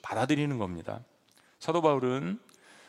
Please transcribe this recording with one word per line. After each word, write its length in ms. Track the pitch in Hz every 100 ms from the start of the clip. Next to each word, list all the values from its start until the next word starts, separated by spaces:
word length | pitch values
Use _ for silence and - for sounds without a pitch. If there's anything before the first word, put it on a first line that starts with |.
받아들이는 540 | - 110 131 147 147 127
겁니다. 440 | 95 85 82 104 120 _ _ _ _ -
사도 240 | - 165
바울은 560 | 160 139 127 131 165 214 - - - -